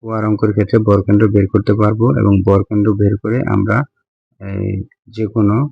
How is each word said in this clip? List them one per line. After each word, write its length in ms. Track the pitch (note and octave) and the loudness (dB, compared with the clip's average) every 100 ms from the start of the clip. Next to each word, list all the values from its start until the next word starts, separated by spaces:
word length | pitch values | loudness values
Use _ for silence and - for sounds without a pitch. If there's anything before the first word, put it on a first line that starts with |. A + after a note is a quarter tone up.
কোয়ার 200 | A2+ A2 G#2+ | -6 -4 -2
অঙ্কের 220 | G#2+ G#2+ G2+ | 0 0 0
ক্ষেত্রে 220 | G2+ A2+ A2 | 0 0 2
বর্গকেন্দ্র 380 | G2+ F#2+ G#2 A2 G#2 | 0 2 2 2 2
বের 100 | G2 | 0
করতে 200 | G#2 G2+ G#2+ | 0 0 0
পারবো 240 | G#2 G#2+ A#2 C3+ | 0 0 0 0
এবং 120 | G2+ G2 F#2+ | 2 2 4
বর্গকেন্দ্র 420 | G2 G2+ G#2+ G#2 G2+ | 2 2 -2 0 0
বের 140 | G2+ G2+ | 0 0
করে 160 | G#2+ A#2 B2 | -4 -4 -2
আমরা, 240 | G#2 G2+ G#2+ C#3 _ _ _ _ _ | -2 0 -2 -4 _ _ _ _ _
এই, 300 | G2 G2 G2+ G2 G2 _ _ G#2 | -10 -6 -6 -6 -10 _ _ -8
যে 100 | A2 | -4
কোনো 220 | A2 G#2 G#2+ C#3+ | 0 0 0 -4